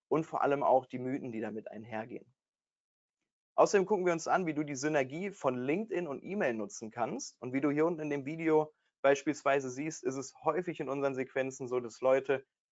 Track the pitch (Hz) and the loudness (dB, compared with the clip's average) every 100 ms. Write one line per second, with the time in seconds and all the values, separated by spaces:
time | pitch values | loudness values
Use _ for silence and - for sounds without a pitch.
0 | - 151 156 - 135 143 143 127 127 127 | -2 0 0 0 2 2 4 4 2 -6
1 | 127 135 131 110 110 110 - 107 113 110 | -4 -4 -6 -6 -6 -8 -10 -12 -10 -8
2 | 113 117 - _ _ _ _ _ _ _ | -8 -12 -16 _ _ _ _ _ _ _
3 | _ _ _ _ _ - 165 202 185 208 | _ _ _ _ _ 4 6 6 4 2
4 | 180 170 147 156 175 147 151 139 147 151 | 2 0 2 0 0 -2 -4 -2 0 2
5 | 135 147 202 - 143 123 127 170 220 175 | 0 -2 -8 -4 -2 0 0 -2 -2 -4
6 | 170 135 - 196 156 113 101 - 110 120 | -4 -6 -6 -2 0 0 -6 -8 -10 -4
7 | 120 220 - - 123 131 147 147 160 165 | -4 -4 -10 -12 -6 -2 0 2 2 0
8 | 151 143 135 160 160 156 151 _ _ _ | -4 -4 -4 -4 2 4 2 _ _ _
9 | 135 143 156 139 139 139 131 127 156 - | 4 4 2 0 2 2 0 -4 -6 -6
10 | 127 135 131 - 156 180 180 151 135 139 | -4 -4 -6 -6 -2 0 -2 -4 -4 0
11 | 139 131 131 139 131 127 127 127 120 - | 0 0 -4 -2 -2 -4 -4 -4 -4 0
12 | 127 135 131 135 - _ _ | 4 4 4 -2 -4 _ _